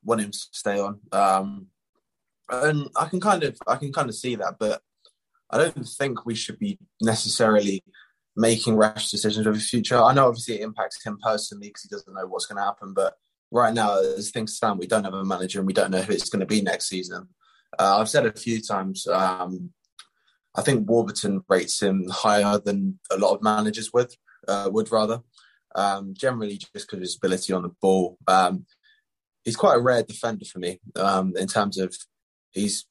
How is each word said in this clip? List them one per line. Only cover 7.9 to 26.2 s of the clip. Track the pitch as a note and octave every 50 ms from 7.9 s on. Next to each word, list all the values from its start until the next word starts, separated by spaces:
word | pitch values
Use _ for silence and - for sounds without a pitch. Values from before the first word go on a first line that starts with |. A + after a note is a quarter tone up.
| _ - - _ _ _ _ _ _
making | - A2+ A#2+ A#2 A2 - A#2+ A2
rash | G#2+ G#2+ G#2+ G#2+ G#2+ - -
decisions | - G#2 - G#2+ G#2 G#2+ G#2+
with | A2 G#2+
his | G#2+ G#2+ -
future. | - A#2+ G#2 - B2+ A#2+
I | A2+ A#2 C3+
know | C#3 C#3 B2
obviously | A#2 A#2 A#2 - A2+
it | G2+
impacts | G#2+ A2 G#2+ - G2+ F2 - - -
him | A2+ G#2 G#2
personally | - A#2 A2 G#2+ - - G#2 G2+ G2+ G#2
'cause | G#2 - -
he | -
doesn't | G#2+ G2+ - G2 F#2+
know | F#2+ F#2+ F#2
what's | F#2+ - -
gonna | - G#2 G2 G2+
happen, | G2+ - _ G#2 G2 G2
but | F#2+ F#2+ F#2+ - _ _ _ _ _ _ _
right | - A#2+ A#2+ A2+ A2+
now, | A#2 G#2+ G#2 G2+ G2
as | F#2+ F#2+ - G2+ G#2 -
things | - A#2+ A2 G#2+ -
stand, | - - A2 G2+ F#2
we | F2 F2+
don't | A2 A2 G2+
have | F#2+ F#2
a | G2 F#2+
manager | G2 F#2+ F2+ F#2 F#2 F#2+ G2+
and | F#2+ F#2+
we | F#2
don't | G#2+ G2 F#2+
know | F#2+ F#2+
who | F#2 G#2 G2+
it's | F2+ - -
gonna | - G#2 F#2+
be | - G#2 G#2+
next | G2 F2+ E2+ F2 - -
season. | F#2+ F#2 F2+ F2+ F#2 F#2 F#2 - _ _ _ _ _ _ _ _ - -
Uh, | F#2 G2 G2 G#2
I've | A2 G#2
said | - D3 C3+
a | A2+
few | G#2+ - - A#2+ A2+ A2
times, | A2 - G#2+ G2 F#2+ F#2+ F#2+ - - -
um, | - F#2+ F#2+ F#2 F#2 F#2 F2+ F#2 - F3+ F3+ F3 _ _ _ _ _ - - _ _ _ _ _ _ _ _ _ _
I | -
think | G2+ D3+ C3+ A#2 G#2 F#2+
Warburton | A2+ A#2 A2 G2 G2+ - - G#2 G2 F#2+ - _
rates | F#2+ F#2 F2 - - -
him | G2+ G2 F#2+ G2 F2+ F2+
higher | F#2+ - - A2 G#2 G#2 G2+ G2+ G#2 G#2
than | - G2+ G2+ G2 G2 F#2+ F#2 - _ -
a | G2 F#2+
lot | G2+ F#2+ F#2+
of | G2 G#2+
managers | G#2+ G#2+ G#2+ G#2+ G#2+ G#2 A2 G#2+ - -
would, | A#2+ B2 A#2+ - _ _ _ _ _ - -
uh, | G2 G2+ G2+ G2
would | G2 A2 G#2+ -
rather. | A2+ A2 G#2+ G#2+ A2+ A#2+ - _ _ _ _ _ _ _ _ _ -
Um, | - G2 G2+ G2 G2 G2 G2 F#2+
generally | -